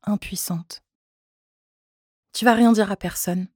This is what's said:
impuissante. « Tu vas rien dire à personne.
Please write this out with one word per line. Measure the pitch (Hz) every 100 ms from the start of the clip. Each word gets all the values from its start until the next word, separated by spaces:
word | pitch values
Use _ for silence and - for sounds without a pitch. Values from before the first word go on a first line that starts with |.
impuissante. « | - 208 - 185 - 170 - - _ _ _ _ _ _ _ _ _ _ _ _ _ _ _
Tu | - 226
vas |
rien | 233 233
dire | 220 196
à | 196
personne. | 180 - - 180 185